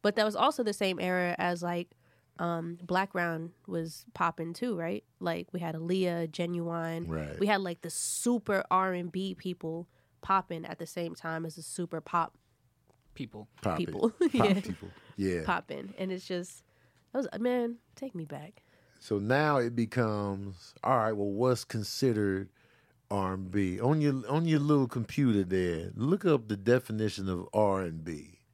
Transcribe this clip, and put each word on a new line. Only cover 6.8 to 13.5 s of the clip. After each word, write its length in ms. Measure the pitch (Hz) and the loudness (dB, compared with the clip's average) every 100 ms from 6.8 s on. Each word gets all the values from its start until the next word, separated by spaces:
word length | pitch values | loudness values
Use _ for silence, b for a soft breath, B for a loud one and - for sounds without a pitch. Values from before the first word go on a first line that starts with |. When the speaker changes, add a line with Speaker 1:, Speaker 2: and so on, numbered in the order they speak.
| 165 165 165 | -4 -6 -4
Speaker 2:
Right. 300 | 160 151 - | -4 -6 -2
Speaker 1:
We 80 | 202 | 2
had, 140 | 202 | 2
like, 200 | 185 170 | 0 -8
the 80 | 170 | -8
super 760 | - - - 240 240 - 196 - | -6 -6 -2 0 0 2 0 4
R 220 | 185 190 | 2 4
and 180 | 180 175 | 0 -4
B 240 | 185 190 | -4 -4
people 520 | 185 185 175 165 165 175 _ _ _ | -4 -6 -6 -6 -8 -10 _ _ _
popping 440 | - 190 - 165 | 2 2 2 -10
at 140 | 165 170 | -8 -10
the 60 | 165 | -8
same 280 | - 170 | -6 -6
time 300 | 165 165 160 | -6 -6 -4
as 100 | 165 | -6
the 60 | 160 | -10
super 380 | - - 175 160 | -12 -8 -6 -6
pop 360 | - 170 165 _ _ _ _ _ _ _ _ | 0 0 0 _ _ _ _ _ _ _ _
Speaker 3:
People. 360 | - 131 208 - | -12 -10 -10 -16